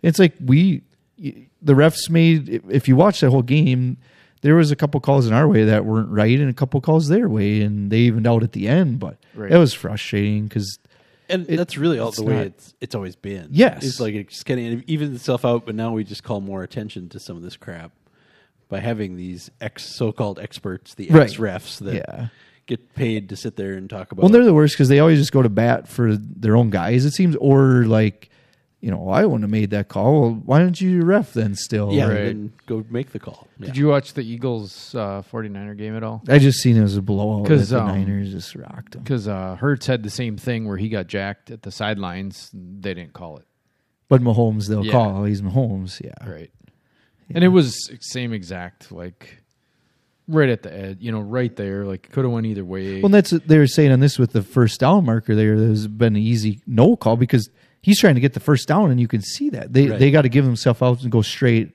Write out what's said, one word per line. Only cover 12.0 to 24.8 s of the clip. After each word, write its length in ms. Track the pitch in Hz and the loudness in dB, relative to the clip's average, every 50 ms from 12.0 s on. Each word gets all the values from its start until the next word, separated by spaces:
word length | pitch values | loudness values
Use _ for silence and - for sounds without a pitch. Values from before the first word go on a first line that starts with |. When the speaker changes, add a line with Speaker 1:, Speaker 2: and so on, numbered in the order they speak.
| 113 113 | -4 -6
Speaker 1:
it's 100 | 110 - | -6 -6
Speaker 3:
the 60 | 110 | -4
way 100 | 107 - | -2 -2
Speaker 1:
not 120 | - 107 | -2 -4
Speaker 3:
it's, 280 | 98 87 _ _ - _ _ - | -6 -12 _ _ -20 _ _ -16
it's 120 | - - | -10 -10
always 220 | 113 98 92 92 | -8 -10 -10 -12
been. 320 | _ _ 101 101 95 85 - 139 | _ _ -12 -12 -12 -12 -6 2
Speaker 1:
Yes. 320 | 151 233 254 - - - | 4 4 4 2 -2 -8
Speaker 3:
It's 160 | 135 127 - | -8 -6 -4
like 120 | 123 110 104 | -6 -6 -6
it 140 | 104 101 _ | -6 -10 _
just 160 | - - - | -16 -20 -8
kinda 380 | - 135 127 120 117 117 120 131 | -6 -6 -6 -4 -6 -8 -10 -6
evens 280 | - 160 156 147 147 135 | -6 -6 -4 -4 -6 -8
itself 280 | 120 - - 131 123 - | -10 -6 -4 -4 -2 -2
out, 180 | 127 120 117 - | -2 -2 -2 -4
but 100 | - 107 | -6 -8
now 180 | 107 113 117 113 | -8 -6 -6 -6
we 120 | 110 107 | -6 -8
just 200 | 98 104 - - | -8 -12 -18 -10
call 160 | - 107 101 98 | -8 -8 -8 -8
more 200 | 98 98 95 90 | -10 -10 -12 -12
attention 460 | 90 - - 110 107 - 104 90 87 | -12 -12 -12 -12 -12 -14 -16 -16 -16
to 100 | - 101 | -18 -20
some 160 | - - 92 85 | -18 -16 -18 -16
of 40 | 85 | -16
this 140 | 90 - | -18 -20
crap 360 | - - - 87 85 82 165 _ _ _ _ _ _ _ _ _ _ _ _ _ _ _ _ | -20 -18 -18 -18 -18 -18 -20 _ _ _ _ _ _ _ _ _ _ _ _ _ _ _ _
by 120 | - 98 | -12 -8
having 360 | 90 120 117 107 107 95 92 | -6 -6 -6 -6 -8 -10 -10
these 340 | 90 90 92 90 90 - - _ _ | -12 -14 -14 -14 -14 -18 -20 _ _
ex-, 240 | - 107 _ - - | -14 -14 _ -14 -20
so-called 520 | - - - 131 110 104 - - 104 98 76 | -18 -8 -6 -6 -6 -4 -6 -8 -8 -8 -10
experts, 540 | 104 104 - - _ 101 92 - _ - - | -14 -16 -16 -14 _ -12 -12 -12 _ -20 -18
the 140 | - 101 - | -18 -4 4
Speaker 1:
Right. 140 | 165 156 143 | 6 6 6
Speaker 3:
ex-refs 560 | 113 98 101 113 104 90 92 - - - - | 4 0 -8 -8 -6 -8 -10 -12 -14 -18 -14
that 160 | - 98 - | -10 -8 -8
Speaker 1:
Yeah. 320 | 104 - - - - 120 113 _ _ _ _ _ _ _ | -8 -8 -10 -14 -12 -14 -14 _ _ _ _ _ _ _
Speaker 3:
get 280 | - 127 117 _ _ _ | -10 -10 -10 _ _ _
paid 360 | - 139 117 110 107 98 92 | -6 -6 -4 -4 -6 -8 -10
to 60 | 104 | -16
sit 200 | 95 - 117 - | -12 -12 -12 -10
there 160 | - 101 98 95 | -8 -8 -8 -8
and 140 | - 95 98 | -10 -12 -14
talk 240 | - 101 92 _ - | -14 -14 -14 _ -4
about 100 | 92 - | 4 4
Speaker 1:
Well, 60 | 185 214 | 6 8
they're 120 | 240 247 | 8 8
the 80 | 233 175 | 8 6
worst 240 | 151 151 147 - | 6 4 4 4
'cause 120 | - | 2